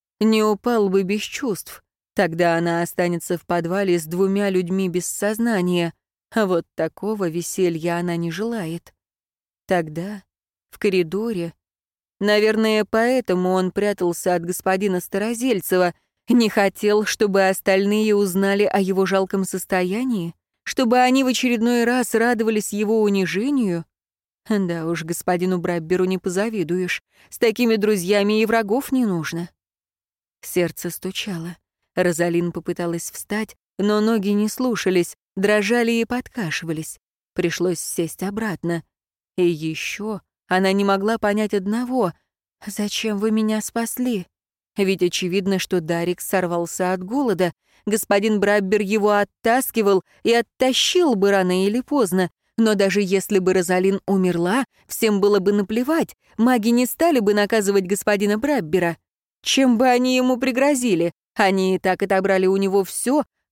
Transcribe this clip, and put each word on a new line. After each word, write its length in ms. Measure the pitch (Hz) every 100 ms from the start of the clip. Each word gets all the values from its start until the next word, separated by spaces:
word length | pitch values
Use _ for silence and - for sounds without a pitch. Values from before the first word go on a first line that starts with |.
| _ -
Не 240 | 214 220
упал 460 | 214 208 240 233 202
бы 140 | 190
без 180 | 185 208
чувств. 640 | - - 269 180 - - _ _ _
Тогда 420 | - 180 165 175 165
она 240 | 170 170
останется 560 | 170 - 175 170 - 175
в 80 |
подвале 540 | - 175 165 190 196 175
с 80 | 156
двумя 420 | 175 190 196 202
людьми 400 | 185 175 190 185
без 180 | 175 -
сознания. 880 | - 208 220 233 214 180 175 170 - _ _ _
А 160 | - 202
вот 180 | 175 - -
такого 520 | 160 - 202 214 180
веселья 680 | 165 165 - 180 165 175 170
она 180 | 180 170
не 140 | 170
желает. 640 | 165 226 233 165 170 - _ _ _ _ _ _ _ -
Тогда, 560 | 180 160 151 185 208 - _ _ _ _
в 80 | -
коридоре. 760 | 214 185 165 185 226 202 170 - _ _ _ _ _ -
Наверное, 640 | 202 208 214 220 220 214 202
поэтому 640 | 220 233 262 - 180 180
он 220 | 185 185
прятался 640 | 185 208 202 175 170 190 175
от 80 |
господина 560 | 170 180 - 190 202 180
Старозельцева. 920 | - 196 214 233 262 208 - 185 175 - _ _ -
Не 200 | 240 220
хотел, 560 | 220 196 - 208 208
чтобы 440 | 208 - 208 196 190
остальные 680 | 190 - 190 202 214 220
узнали 500 | 208 202 180 196 202
о 160 | 202 202
его 240 | 190 190 190
жалком 380 | 190 190 196
состоянии? 920 | 190 190 - 185 180 202 262 220 170 - _ _
Чтобы 360 | - - 254 247
они 260 | 254 262
в 20 | 262
очередной 580 | 247 254 240 233 240
раз 300 | 233 254 240
радовались 580 | 226 233 240 226 214 -
его 300 | 208 208 226
унижению? 840 | 214 202 180 170 247 285 208 170 160 _ _ _ _ _ -
Да 380 | 214 185 170 160
уж, 180 | 165
господину 540 | 160 170 - 180 185 185
Брабберу 460 | 170 175 160 185
не 140 | 185 185
позавидуешь. 840 | 196 180 220 220 156 180 180 - _ _ _
С 100 | -
такими 380 | 233 226 240 220
друзьями 640 | 208 208 175 202 202 214
и 60 | 220
врагов 460 | 233 208 233 277
не 120 | 262
нужно. 460 | 233 175 147 165 175 _ _ _ _ _ _ _ _ _
Сердце 500 | - - 175 - 175
стучало. 680 | - 190 - - 175 170 170 _ _ _
Розалин 580 | - 180 170 175 170 175
попыталась 580 | 170 165 175 170 170 -
встать, 460 | - - 208 214 - _ -
но 220 | 202 214
ноги 300 | 214 226 196
не 180 | 208 214
слушались, 680 | - 254 214 - 185 170 - _ -
дрожали 560 | 202 214 202 240 233
и 120 | 233
подкашивались. 920 | 226 247 - - 175 - 160 160 156 - _ _ _
Пришлось 460 | - 165 - 175 170
сесть 420 | - - 165 -
обратно. 600 | 190 202 220 165 170 170 - _ _ _ _ -
И 100 | 180
еще... 760 | 160 160 156 - - 208 202 _ _ -
Она 240 | 185 190
не 120 | 196
могла 340 | 202 196 202 226
понять 360 | 208 208 214
одного: 580 | 208 190 226 247 254 190 - _ _ _ _ -
«Зачем 520 | 202 208 - 220 208
вы 120 | 220
меня 300 | 220 214 214
спасли?» 640 | - 233 226 - 254 220 175 _ _ _ _ -
Ведь 260 | 196 190
очевидно, 560 | 180 - 180 190 190 190
что 220 | - 185
Дарик 400 | 160 170 170 180
сорвался 720 | - 190 180 175 170 - 185
от 120 | 185
голода. 480 | 180 254 262 175 180 - _ _ -
Господин 540 | 208 - 202 220 208
Браббер 400 | 196 208 190 208
его 320 | 196 214 208
оттаскивал 920 | 208 202 _ 220 247 - - 202 190 - _
и 100 | 214
оттащил 800 | 233 - - 262 254 - 359 339
бы 160 | 214 196
рано 360 | 196 185 180 196
или 140 | 226
поздно. 500 | - 294 202 185 180 _ _ -
Но 180 | 220
даже 260 | 202 196 190
если 360 | 196 196 - 196
бы 140 | 180
Розалин 480 | 185 170 185 190 196 -
умерла, 580 | 196 185 175 175 233 262 _ -
всем 340 | - 226 208
было 200 | 202 202
бы 120 | 185
наплевать. 640 | 202 196 220 254 320 240 - _ -
Маги 320 | 233 254 214
не 180 | 240 247
стали 320 | - 330 277
бы 160 | 202
наказывать 520 | 208 208 226 196 202 185
господина 520 | 202 - 208 202 214
Браббера. 580 | 285 285 156 180 170 165 _ _ _ _
Чем 340 | - - 269 226
бы 120 | 262
они 280 | 247 254 254
ему 200 | 254 247
пригрозили? 760 | 269 247 277 285 247 170 170 - _
Они 400 | - 202 190 190
и 40 | 185
так 240 | 190 180
отобрали 440 | 196 196 190 190 190
у 100 | 196
него 280 | 196 196
все, 400 | 185 - 240 294 - _ _